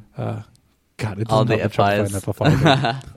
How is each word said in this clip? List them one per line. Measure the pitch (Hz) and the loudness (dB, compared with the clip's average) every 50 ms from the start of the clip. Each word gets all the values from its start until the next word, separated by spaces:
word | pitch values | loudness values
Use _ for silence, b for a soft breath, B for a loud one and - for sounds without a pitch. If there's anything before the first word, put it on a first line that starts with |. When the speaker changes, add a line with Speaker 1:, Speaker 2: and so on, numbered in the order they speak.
| 107 _ _ - | -14 _ _ -10
Speaker 1:
Uh, | 117 110 110 107 107 _ _ _ _ _ _ _ _ _ _ - | -8 -8 -8 -8 -12 _ _ _ _ _ _ _ _ _ _ -8
God, | - 110 95 98 | -8 -8 -4 -6
it | 110 110 | -4 0
Speaker 2:
All | 110 110 113 | 2 2 2
Speaker 1:
doesn't | 117 113 104 | 2 0 0
Speaker 2:
the | 92 | 0
Speaker 1:
help | 107 - | -2 0
that | - | 2
Shopify | 101 101 101 104 104 | 2 2 2 0 0
Speaker 2:
Fis. | 98 101 | -2 -4
Speaker 1:
and | 98 - | -6 -6
Netlify, | - 104 - 110 147 - - 139 160 135 131 135 117 117 135 - - - | -6 -6 0 2 2 2 4 4 4 4 4 2 -2 -4 -4 -8 -16 -20